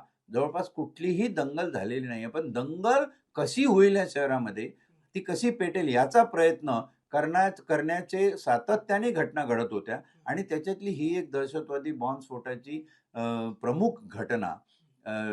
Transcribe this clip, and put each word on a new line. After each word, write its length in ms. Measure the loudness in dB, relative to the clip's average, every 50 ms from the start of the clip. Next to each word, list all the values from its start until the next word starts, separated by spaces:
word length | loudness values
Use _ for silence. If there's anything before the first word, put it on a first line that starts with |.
| 0 _ _ _ _ -4 -2
जवळपास 360 | 0 0 0 0 -4 -6 -6
कुठलीही 580 | -6 -8 -8 -8 -6 -4 -2 0 0 2 0
दंगल 440 | 0 0 -2 -2 -2 -2 -4 -4 -4
झालेली 360 | -4 -4 -4 -4 -4 -4 -4
नाही. 200 | -6 -6 -8 -8
पण 240 | -6 -6 -6 -6 -4
दंगल 520 | -4 -4 -4 -4 -4 -2 2 4 4 4 2 0 -6 _ _ _ -4
कशी 300 | -4 -2 -2 2 2 4
होईल 300 | 6 8 8 8 8 8
या 100 | 4 2 0
शहरामध्ये, 600 | 0 -2 0 0 0 0 -2 -4 -6 -6 -8 -8 -10 _ _ _ _ _ _ _ -8
ती 40 | -8
कशी 320 | -4 -4 -2 0 2 0
पेटेल, 360 | 2 2 0 -2 0 0 0
याचा 360 | 2 4 4 4 6 6 6 6
प्रयत्न 580 | 6 6 4 4 4 4 2 -2 -2 -2 -2 -2 -6 _ _ _ _
करण्यात, 400 | -2 0 0 2 2 2 2 2 0 -4 -4 -2
करण्याचे 680 | 0 0 0 0 -2 -4 -4 -4 -2 0 2 2 0
सातत्याने 760 | 0 0 0 0 2 2 0 0 0 0 0 0 0 2 0
घटना 340 | 0 0 0 -2 -2 -4 -2
घडत 220 | 0 0 0 0 -2
होत्या 300 | -4 -6 -6 -6 -8 -8 -10 _ _ _ -8
आणि 180 | -6 -4 -4 -4
त्याच्यातली 460 | -4 -4 -4 -2 -4 -6 -4 -4 -6
ही 300 | -4 -2 -2 -2 0 -2
एक 120 | -4 -4
दहशतवादी 600 | -4 -4 -4 -4 -4 -6 -6 -6 -6 -6 -4 -6
बॉम्बस्फोटाची, 960 | -6 -4 -4 -4 -4 -6 -8 -12 -12 -10 -8 -8 -10 -10 -10 -12 -12 -12 -12 -14 _ _ _ _ -8
अ, 360 | -4 -4 -2 -2 -2 -4 -6
प्रमुख 420 | -8 -4 -2 -2 0 2 2 0 0 -2
घटना, 500 | -12 -14 -10 -8 -6 -4 -2 -2 -2 -4 -6 -8 _ _ _ _ _ _ _ _ -10
अ, 60 | -8 -6 -4 -4 -2